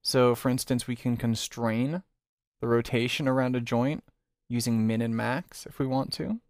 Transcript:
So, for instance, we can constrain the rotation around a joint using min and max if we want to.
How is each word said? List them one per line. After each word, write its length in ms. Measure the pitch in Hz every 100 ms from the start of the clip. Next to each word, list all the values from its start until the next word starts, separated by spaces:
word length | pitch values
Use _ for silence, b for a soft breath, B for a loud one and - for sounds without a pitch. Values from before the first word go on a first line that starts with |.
So, 320 | - 131 123
for 140 | 117 131
instance, 380 | 131 - 123 -
we 80 |
can 220 | 120 127 117
constrain 840 | 117 113 - - 117 110 135 175 - _ _ _ _ _
the 60 | 117
rotation 600 | 117 117 120 123 - 135
around 280 | 131 127
a 60 | 127
joint 420 | 120 117 131 156 _ _ _ _ _
using 400 | 120 120 113 110
min 140 | 113
and 140 | 117
max 500 | 113 113 135 - -
if 140 | - -
we 60 |
want 280 | 131 131 -
to. 260 | - 190 226